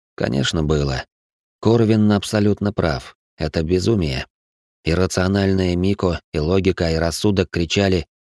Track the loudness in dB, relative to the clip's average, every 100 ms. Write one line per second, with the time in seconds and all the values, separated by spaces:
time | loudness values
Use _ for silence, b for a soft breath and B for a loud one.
0 | _ -6 -4 -2 -2 0 0 0 0 -4
1 | -8 _ _ _ _ _ 2 4 4 4
2 | 4 2 0 0 0 0 -2 -2 -2 -2
3 | -8 -20 _ -8 -4 -2 0 0 0 0
4 | 0 -4 -8 _ _ _ _ _ -2 0
5 | 0 0 0 2 0 0 0 0 0 0
6 | -2 -4 -6 -4 0 2 2 0 0 0
7 | -2 -2 0 0 0 -2 -2 0 0 0
8 | -4 _ _